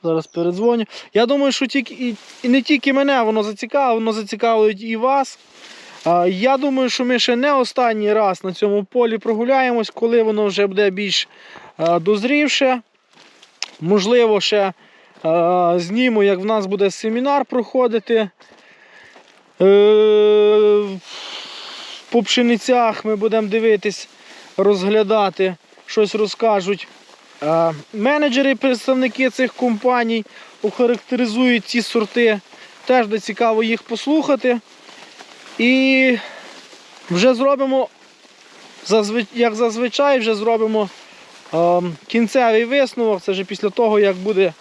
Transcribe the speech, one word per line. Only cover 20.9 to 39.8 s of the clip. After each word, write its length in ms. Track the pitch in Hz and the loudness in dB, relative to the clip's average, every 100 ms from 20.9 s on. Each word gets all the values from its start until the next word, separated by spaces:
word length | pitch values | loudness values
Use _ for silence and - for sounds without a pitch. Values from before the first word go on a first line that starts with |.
| 190 - - - - - - - - - - - | -8 -14 -18 -16 -16 -16 -18 -18 -18 -18 -20 -2
по 140 | 240 | -2
пшеницях 840 | 202 - 240 226 - 247 233 208 214 | 0 0 2 0 2 2 2 -2 -4
ми 100 | 214 | -2
будемо 320 | 214 220 214 | 0 0 0
дивитись, 640 | 220 226 208 208 190 - - - - - - | 0 2 0 -2 -8 -14 -20 -20 -20 -16 0
розглядати, 1000 | 196 202 190 214 202 220 196 180 190 180 _ - - | 2 2 2 0 2 2 0 0 -4 -4 _ -20 -6
щось 300 | - 208 214 | -2 0 0
розкажуть. 720 | 208 - 226 208 180 202 - - - - - - | -4 -2 0 0 -2 -6 -8 -20 -20 -20 -20 -10
Е, 300 | 147 165 165 156 - | -2 0 0 -2 -12
менеджери, 640 | 220 220 294 294 247 277 254 | -4 -2 0 0 0 0 0
представники 720 | 269 247 - 254 254 214 262 | -2 -2 -2 0 -2 0 -2
цих 240 | - 254 | 0 -4
компаній 720 | - 247 214 254 247 233 226 208 - - - | -2 -2 0 0 0 0 -4 -6 -16 -20 -8
охарактеризують 1040 | 214 - 240 240 - 247 240 214 254 240 - | -6 0 0 0 -4 -2 -2 0 2 2 -2
ці 160 | 240 | -4
сорти. 580 | 214 233 214 - 233 208 - - - - - | -2 -2 -2 0 0 0 -6 -20 -20 -20 0
Теж 200 | 254 220 | 0 2
буде 140 | 214 | -4
цікаво 440 | - 202 226 220 | -6 -2 0 0
їх 200 | 226 226 | 0 -2
послухати. 760 | - 226 - 311 294 269 254 240 - - - - - - - - - - | -4 -8 0 0 2 0 0 -2 -4 -20 -20 -20 -20 -20 -20 -20 -20 -2
І 600 | 233 262 269 262 262 233 - - - - - - - - - | 2 2 2 2 2 0 -4 -18 -20 -20 -20 -20 -20 -20 -6
вже 240 | 175 240 | 0 2
зробимо, 540 | 247 269 277 269 262 247 _ - _ _ _ - - - - - | 2 0 0 0 -2 -4 _ -20 _ _ _ -20 -20 -20 -20 -2
зазви-, 400 | 214 208 226 214 233 | 0 0 -4 -6 -2
як 200 | 233 214 | -2 0
зазвичай, 640 | 240 220 | -4 -2